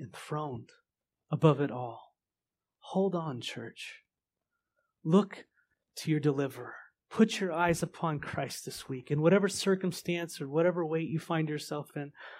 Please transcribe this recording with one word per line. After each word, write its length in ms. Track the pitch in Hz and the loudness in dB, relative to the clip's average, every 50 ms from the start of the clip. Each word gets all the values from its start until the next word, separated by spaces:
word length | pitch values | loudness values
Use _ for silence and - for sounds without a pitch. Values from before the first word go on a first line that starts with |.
enthroned 680 | 143 - - - - - 151 151 151 143 123 117 117 - - _ _ _ _ _ _ _ _ _ _ - | -12 -12 -12 -14 -10 -6 -6 -4 -4 -4 -6 -8 -10 -14 -20 _ _ _ _ _ _ _ _ _ _ -4
above 300 | - - - 160 139 131 | 0 6 8 8 8 6
it 120 | 143 139 | 2 -2
all. 420 | 139 123 123 117 110 - - - _ _ _ _ _ _ _ _ _ _ _ _ _ _ | -2 -6 -8 -8 -10 -14 -18 -20 _ _ _ _ _ _ _ _ _ _ _ _ _ _
Hold 380 | - - - 190 196 196 170 | -12 -2 0 2 2 2 0
on, 240 | 170 160 156 127 120 | -2 -4 -4 -6 -6
church. 600 | - - - 123 113 110 - - - - - - _ _ _ _ _ _ _ _ _ _ _ _ _ _ _ _ _ _ _ _ | -8 -8 -8 -8 -10 -12 -12 -14 -14 -14 -16 -18 _ _ _ _ _ _ _ _ _ _ _ _ _ _ _ _ _ _ _ _
Look 420 | - 156 170 196 202 - - - - _ _ _ _ _ _ _ _ _ - | 0 4 6 6 6 4 -4 -16 -18 _ _ _ _ _ _ _ _ _ -14
to 160 | - - 160 | -8 -2 0
your 80 | 151 151 | 0 2
deliverer. 540 | 135 151 135 139 139 131 - 123 123 - - - - - _ _ _ - | 2 2 2 2 -2 -4 -4 -10 -12 -12 -14 -16 -20 -20 _ _ _ -4
Put 300 | - - 226 226 - - | 4 4 4 4 4 -4
your 120 | 196 180 | -4 -2
eyes 300 | 156 165 175 175 165 - | 0 2 2 2 2 0
upon 380 | 170 160 - - - 160 151 143 | -2 -6 -6 -4 -2 -2 -2 -2
Christ 440 | - - - - - - - - - | -6 -6 -6 -6 -6 -6 -8 -10 -10
this 240 | 135 - - - - | -12 -12 -12 -10 -8
week. 220 | 135 127 123 - | -8 -8 -4 -2
In 100 | 147 151 | 0 4
whatever 280 | 156 170 190 202 196 190 | 6 6 6 6 4 2
circumstance 920 | - - - 196 190 190 190 180 - - - - 175 170 170 165 - - | -2 0 2 2 2 2 0 -4 -4 -4 -4 -4 -2 -2 -4 -6 -6 -8
or 80 | 147 135 | -6 -2
whatever 380 | 143 160 165 180 170 175 165 | 2 4 4 4 4 2 -2
weight 220 | 156 160 165 165 - | -2 -2 -2 -2 -2
you 100 | 151 156 | -4 -4
find 300 | - - 170 160 160 151 | -2 0 0 0 0 0
yourself 420 | 151 147 - - 151 147 143 - - | -2 -6 -6 -6 -8 -8 -8 -8 -8
in, 160 | 151 143 143 - - - - - | -8 -8 -8 -12 -18 -20 -18 -18